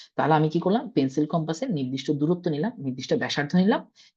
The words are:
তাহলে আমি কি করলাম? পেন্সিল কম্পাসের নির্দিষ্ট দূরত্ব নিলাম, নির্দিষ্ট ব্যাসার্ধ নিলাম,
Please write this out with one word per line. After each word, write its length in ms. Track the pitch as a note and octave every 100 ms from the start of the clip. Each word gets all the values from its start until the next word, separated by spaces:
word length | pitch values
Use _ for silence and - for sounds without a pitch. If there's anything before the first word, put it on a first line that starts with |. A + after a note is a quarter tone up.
| - -
তাহলে 180 | C#3 D#3
আমি 80 | D#3
কি 100 | E3
করলাম? 240 | F#3 A3+ - D#3
পেন্সিল 300 | C3 D3+ D3+
কম্পাসের 360 | E3+ D#3 D#3+ C4 D3+
নির্দিষ্ট 300 | B2+ C3+ -
দূরত্ব 340 | D3 D3+ F3 F3 D3
নিলাম, 160 | D#3 - C3+
নির্দিষ্ট 260 | B2+ - -
ব্যাসার্ধ 300 | B2 - C#3+ F3+
নিলাম, 260 | G3 D4 - _ -